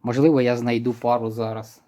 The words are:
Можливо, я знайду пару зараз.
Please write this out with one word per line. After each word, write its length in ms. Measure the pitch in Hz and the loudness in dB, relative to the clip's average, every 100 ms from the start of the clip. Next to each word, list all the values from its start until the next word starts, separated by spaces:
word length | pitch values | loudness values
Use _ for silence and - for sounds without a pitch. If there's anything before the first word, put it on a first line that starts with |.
Можливо, 380 | 123 123 156 143 | -2 2 4 4
я 160 | 120 120 | 2 0
знайду 360 | 120 117 120 | -2 -2 -2
пару 380 | 117 120 120 113 | -2 -2 -2 -2
зараз. 520 | 113 113 110 110 - | -6 -6 -8 -14 -20